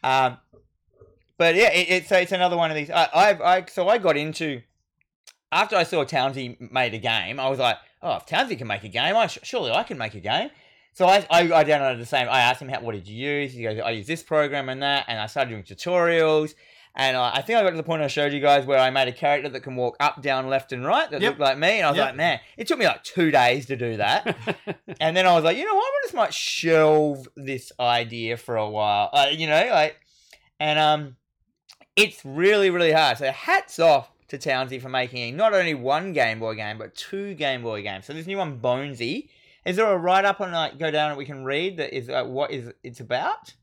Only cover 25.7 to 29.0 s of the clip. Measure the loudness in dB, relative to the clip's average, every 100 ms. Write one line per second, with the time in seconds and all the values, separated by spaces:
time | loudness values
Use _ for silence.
25.7 | 0 0 -2 -4 -2 -2 -2 -6 -4 2
26.7 | 4 6 4 2 -2 -12 -16 -8 -8 -10
27.7 | -2 0 2 -2 -6 -6 -6 -4 -4 -2
28.7 | -2 0 2